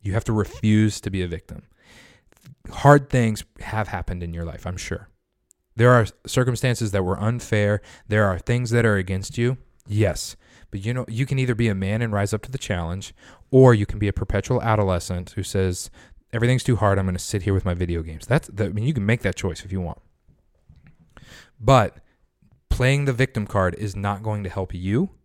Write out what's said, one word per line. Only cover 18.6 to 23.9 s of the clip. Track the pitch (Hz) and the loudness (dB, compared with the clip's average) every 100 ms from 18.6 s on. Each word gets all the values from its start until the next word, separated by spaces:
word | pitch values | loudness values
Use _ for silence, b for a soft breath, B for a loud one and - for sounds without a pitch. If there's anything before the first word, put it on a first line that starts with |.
I | 101 | -4
mean, | 107 | -2
you | 117 | -2
can | 147 101 | -2 0
make | 123 | 0
that | 98 87 | 0 -4
choice | 95 76 | -6 -6
if | 95 | -8
you | 95 | -6
want. | 85 - _ _ _ _ _ _ _ - - _ _ - B B B _ | -6 -10 _ _ _ _ _ _ _ -20 -20 _ _ -20 B B B _
But | 110 135 101 - _ _ _ _ _ _ _ | 4 6 4 -4 _ _ _ _ _ _ _
playing | 117 127 139 | 0 2 2
the | 139 | 0
victim | 120 131 - 104 | 0 0 -2 -2
card | 104 92 - | 0 0 0
is | 104 | -8